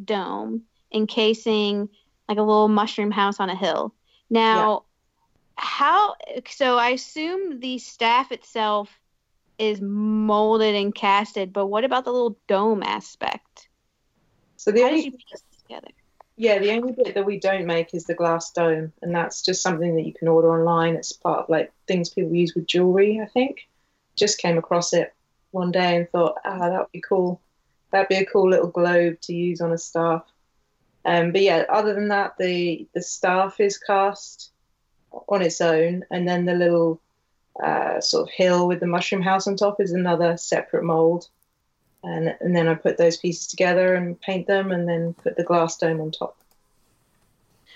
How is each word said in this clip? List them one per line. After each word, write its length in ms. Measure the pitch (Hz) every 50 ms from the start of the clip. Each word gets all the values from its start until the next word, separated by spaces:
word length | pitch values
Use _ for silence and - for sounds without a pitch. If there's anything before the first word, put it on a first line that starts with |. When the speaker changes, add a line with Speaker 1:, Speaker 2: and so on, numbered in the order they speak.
| 190
Speaker 1:
dome 600 | - 214 196 175 - - - - 220 226 226 226 _ _ _ _ _
encasing, 960 | - 220 214 214 - 233 220 214 226 220 - 226 214 214 208 202 208 202 208 208 _ _ _ _ _ _ _ -
like, 100 | 208 208
a 40 |
little 260 | 214 214 214 214 214 214
mushroom 420 | 208 208 214 220 - - 202 208
house 300 | 202 208 196 202 202 -
on 80 | 196 185
a 60 | 185
hill. 380 | 185 196 170 156 - 73 220 - _ _ _ _ _ _ -
Now, 540 | 226 226 226 226 220 220 214 214 214 - - _ _ _ _ _ _ _ _ _ _ _ _ _ _ -
Speaker 2:
Yeah. 60 | -
Speaker 1:
how, 500 | - - - 277 294 339 392 427 403 - - - - - 254 - -
so 280 | - - 285 247 247
I 140 | 240 233 247
assume 720 | 254 262 - - - 311 311 330 370 381 392 349 285 240
the 180 | 247 254 254 240
staff 520 | - - - - 233 226 233 247 269 -
itself 600 | 247 - _ - - 233 220 214 208 208 208 208 _ _ _ _ _ _ _ _ _ _ _ _ _ -
is 220 | 220 214 208 196
molded 920 | 202 196 202 208 214 214 214 214 214 214 208 214 214 214 220 220 220 214 208
and 200 | 202 202 202 208
casted, 580 | - - 202 196 202 214 - - 208 190 185
but 140 | 190 202 196
what 180 | 196 202 214 240
about 200 | 262 254 254 254
the 80 | 254
little 240 | 247 247 240 233 208 - _ -
dome 340 | 202 190 208 220 220 196
aspect? 880 | - - 107 202 - - - - - - - - _ _ _ - - _ _ _ _ _ _ _ _ _ _ _ _ _ _ _ _ _ _
Speaker 2:
So 140 | - - 214
the 80 | 202 233
Speaker 1:
How 40 | 247 262
Speaker 2:
only 100 | 302 320
Speaker 1:
did 80 | 285
you 40 | 277
put 80 | 262 247 _ -
this 100 | - - _ _ _ _
together? 260 | _ - 120 - - - - _ _ _ _ - _ _ _
Speaker 2:
Yeah, 220 | - 226 220 208 190
the 140 | 196 208
only 180 | 220 233 240 254
bit 220 | 233 - 240 190 -
that 100 | 202 196
we 120 | 202 202 -
don't 260 | - 190 196 190 170
make 280 | 170 170 165 165 - -
is 120 | 170 -
the 80 | - 170
glass 360 | - 170 165 165 165 165 -
dome, 420 | - 175 170 165 160 160 160 160 - _
and 120 | - 170 175
that's 260 | 170 170 - - -
just 200 | - - 185 -
something 320 | - 185 175 156 175 175 165
that 80 | 160 156
you 80 | 160
can 140 | - - 165
order 260 | 165 165 165 165 165
online. 440 | 165 165 165 170 170 165 165 170 165
It's 160 | 160 - -
part 280 | - - - 170 151 -
of, 80 | - -
like, 240 | 160 151 - - _ _ _
things 220 | - 190 180 170 -
people 240 | - 196 175 160 170
use 200 | 175 175 165 -
with 100 | 175 165
jewelry, 540 | - - 180 180 185 180 196 196 208 214 220
I 40 | 214
think. 420 | 202 - 247 262 277 - - - _ _ _ _ _ _ _ _ _ _
Just 220 | - 208 214 - -
came 200 | - 175 170 165
across 340 | 160 - 185 175 175 -
it 220 | - 170 - - - _ _ _ _ _ _ _
one 180 | - 185 180 180
day 240 | 180 185 180 175 175
and 160 | 175 170 175
thought, 240 | - 175 170 - - - -
"Ah, 240 | - 196 185 175 175
that 120 | 185 190
would 100 | - -
be 80 | - 175
cool. 400 | - - 202 190 180 175 175 - _ _ _ _ _ _ _ _ _ _
That'd 160 | - 196 190 190
be 80 | 190
a 100 | 190 190
cool 240 | - - 208 190 185
little 160 | 185 175 -
globe 540 | 175 - 175 170 175 175 175 175 170 165 -
to 120 | - -
use 280 | 175 170 175 175 170 165
on 100 | 170 165
a 80 | 165 165
staff." 460 | - - - 170 165 170 165 165 - _ _ _ _ _ _ _ _ _ _ _ _ _ _ _ -
Um, 260 | 165 175 170 170 170
but 120 | 170 196
yeah, 220 | 196 196 170 165 - -
other 260 | - 214 208 214 202
than 140 | 202 208 208
that, 260 | 202 202 196 - - -
the, 500 | 185 180 180 175 175 175 165 - - - -
the 80 | 175
staff 580 | 175 - - - - 185 180 185 190 196 - -
is 180 | 208 202 202 -
cast 720 | - - 202 196 196 202 190 - - - - - - - _ _ _ _ _ _ _ _ _ _ _ _ - - - -
on 120 | 202 190
its 180 | 180 165 160 -
own, 440 | 175 165 160 160 165 170 180 180 - -
and 160 | - 180 175
then 200 | 180 180 175 175
the 80 | 180 175
little, 460 | 175 175 170 170 170 165 165 165 165 _ _ _ _ _ _ _ _ _ _ - -
uh, 380 | - - - - - - - -
sort 260 | - - - 156 151 -
of 60 | -
hill 320 | - 185 180 180 180 180
with 140 | 175 180 170
the 60 | 175 175
mushroom 340 | 170 180 - - 202 190
house 240 | 175 190 190 190 190
on 80 | 202 196
top 260 | 190 208 202 202 -
is 120 | 196 180
another 440 | 170 185 180 180 170 160 175 165 170
separate 460 | 170 - - 170 156 - - - 156
mold. 460 | - 170 165 160 165 165 170 170 - - _ _ _ _ _ _ _ _ _ _ _ _ _ _ -
And, 300 | 175 170 160 160 160 - -
and 140 | - 175 180
then 140 | 170 165 165
I 60 | 160
put 240 | 160 - 175 - -
those 180 | 170 170 170
pieces 300 | - - 180 170 - -
together 480 | - - - 185 180 175 185 185 185 185
and 260 | 180 180 175 170 -
paint 260 | - - 190 185 170
them 260 | - 196 196 190 190
and 140 | 180 175 175 175
then 260 | 170 165 170 170 170
put 220 | - - 170 -
the 80 | - 170
glass 340 | - 175 170 165 165 - -
dome 220 | 170 160 160 156
on 80 | 156 156
top. 260 | 156 - - - - _ _ _ _ _ _ _ _ _ _ _ _ _ _ _ _ _ _ _ _ _ _ _ _ _ _ _ -